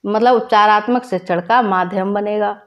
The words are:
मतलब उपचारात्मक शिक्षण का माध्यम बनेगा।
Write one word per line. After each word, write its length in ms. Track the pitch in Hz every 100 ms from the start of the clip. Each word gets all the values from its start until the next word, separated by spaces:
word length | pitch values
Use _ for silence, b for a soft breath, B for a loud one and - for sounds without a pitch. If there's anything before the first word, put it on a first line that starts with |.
| 202
मतलब 280 | 214 240
उपचारात्मक 680 | 247 226 214 208 214 214 247
शिक्षण 360 | 247 185 185 175
का 220 | 175 247
माध्यम 520 | 220 185 180 196 190
बनेगा। 460 | 202 208 208 208 208